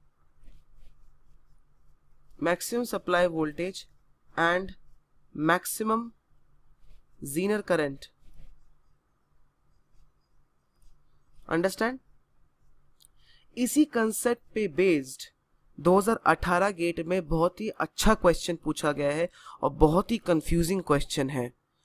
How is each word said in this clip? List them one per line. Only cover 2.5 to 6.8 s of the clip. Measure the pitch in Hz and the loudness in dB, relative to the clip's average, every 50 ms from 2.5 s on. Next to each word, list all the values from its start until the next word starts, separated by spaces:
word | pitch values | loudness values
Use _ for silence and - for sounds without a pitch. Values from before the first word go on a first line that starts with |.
| 180 175 - - 233 240 247 | -2 -2 -4 -6 -4 -4 -4
supply | 233 - 190 - - 180 175 180 180 | -4 -6 -8 -2 0 2 2 2 2
voltage | 165 160 156 151 147 - 170 190 190 - - - - - _ _ _ _ _ _ - | 0 -2 -4 -4 -4 -6 -8 -8 -8 -12 -18 -20 -20 -20 _ _ _ _ _ _ -4
and | - 165 170 175 185 190 185 - - - - - - _ _ _ _ _ _ | -2 0 0 0 0 -4 -6 -12 -16 -20 -20 -20 -20 _ _ _ _ _ _
maximum | _ - 151 160 170 180 - - - - 220 220 220 226 233 233 - _ _ _ - - _ _ - - _ - - _ | _ -4 0 0 0 0 0 -6 -6 -4 -2 -2 -2 -2 -2 -8 -14 _ _ _ -20 -20 _ _ -20 -20 _ -20 -20 _